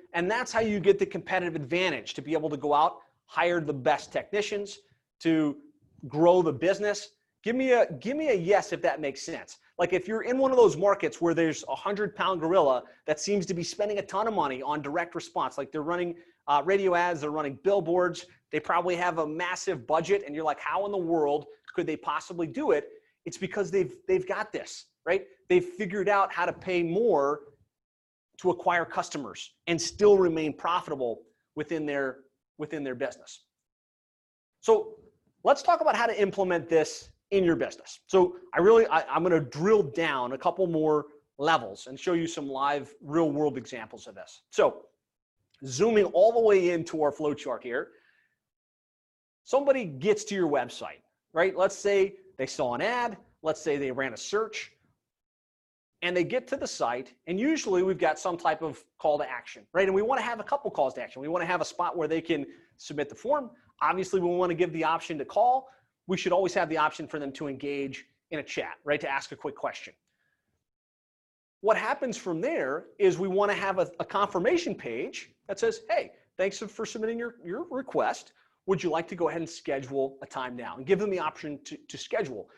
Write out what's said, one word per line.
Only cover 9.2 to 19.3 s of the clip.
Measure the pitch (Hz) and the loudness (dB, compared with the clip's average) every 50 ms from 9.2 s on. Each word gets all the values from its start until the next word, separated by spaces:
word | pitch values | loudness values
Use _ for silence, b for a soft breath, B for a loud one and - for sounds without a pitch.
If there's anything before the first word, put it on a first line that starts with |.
| - | -10
sense. | - 160 113 92 - - b b b b - | -10 -10 -10 -12 -16 -20 b b b b -2
Like, | 175 170 180 | 0 0 0
if | 180 180 | 0 0
you're | 196 220 226 | -2 -4 -4
in | - 226 254 | -2 -2 0
one | 262 269 262 | 2 2 4
of | 262 | 8
those | 254 226 190 147 | 8 8 8 6
markets | 151 190 202 196 196 175 151 - - | 4 4 4 4 4 0 -2 -2 0
where | 170 170 160 | 0 2 2
there's | 160 165 160 147 - - | 4 2 2 0 -2 -6
a | - 135 | -8 -8
hundred-pound | - - 196 208 196 214 196 - - 185 185 190 170 | -4 -4 -4 -2 -2 -4 -4 -2 -2 -2 0 0 0
gorilla | 156 165 185 190 156 135 131 123 B B B B B | 0 2 4 6 6 6 4 2 B B B B B
that | - 151 - | -4 -4 -2
seems | - 196 202 202 170 | -2 0 0 0 0
to | - 180 | -2 -4
be | 170 165 | -4 -6
spending | - - - 208 208 208 | -6 -4 -4 -2 -2 -2
a | 202 202 | -4 -4
ton | - - 190 220 | -4 -2 -2 -2
of | 233 214 | 0 0
money | 185 151 139 131 127 | 0 0 0 -2 -4
on | 135 143 147 151 139 | -4 -4 -4 -4 -4
direct | 143 147 175 170 170 - | -2 -2 -2 -4 -4 -6
response, | 165 - - - 180 143 127 - | -10 -10 -6 -4 -4 -4 -2 -4
like, | - 139 139 | -6 -8 -6
they're | - 156 | -6 -6
running, | 147 160 175 175 175 175 170 B B B B B B | -4 -2 -2 -2 -2 -4 -6 B B B B B B
uh, | 147 147 147 139 | 2 2 2 4
radio | 170 196 196 196 185 175 | 4 2 4 4 4 4
ads, | 170 175 175 175 147 | 4 2 2 0 -2
they're | 143 151 | -4 -4
running | 147 156 147 139 123 110 - | -4 -4 -4 -4 -6 -2 0
billboards, | 190 202 202 165 170 170 180 180 175 160 - - b b b b _ | 2 2 2 2 2 2 2 2 2 0 -4 -12 b b b b _
they | - 151 | -6 -4
probably | - - 175 170 175 185 175 | 0 0 0 2 2 0 0
have | 170 175 175 165 | 0 0 0 0
a | 165 156 | 0 -2
massive | 151 | -4